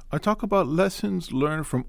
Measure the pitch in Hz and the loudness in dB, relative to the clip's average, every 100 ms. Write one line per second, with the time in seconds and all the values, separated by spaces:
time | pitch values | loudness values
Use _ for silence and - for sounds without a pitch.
0 | - 151 - 214 208 202 160 160 190 - | -6 -2 0 0 2 2 4 4 2 0
1 | 208 185 165 131 147 156 147 135 | -2 -2 -2 0 0 0 -2 -2